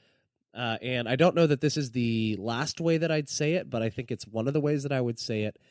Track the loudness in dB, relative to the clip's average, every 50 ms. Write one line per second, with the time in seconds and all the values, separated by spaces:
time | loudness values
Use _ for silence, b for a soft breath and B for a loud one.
0 | _ _ _ _ _ _ _ _ _ _ -10 -6 -4 -4 -4 -4 -4 -2 -2 -2
1 | 0 0 2 4 4 6 6 6 4 4 4 2 2 0 0 0 -4 -2 -2 0
2 | 0 2 2 2 2 0 0 -2 -2 -4 -4 -4 -4 -6 -6 -2 0 2 2 2
3 | 2 0 0 0 -2 -4 -4 -2 0 0 0 0 -2 -2 -2 -2 -2 -2 -2 -4
4 | -6 -6 -6 -8 -8 -6 -4 -2 0 0 0 0 2 2 0 0 -2 -2 -2 0
5 | 0 -2 -2 -4 -4 -4 -2 -2 -2 -2 -4 _ _ _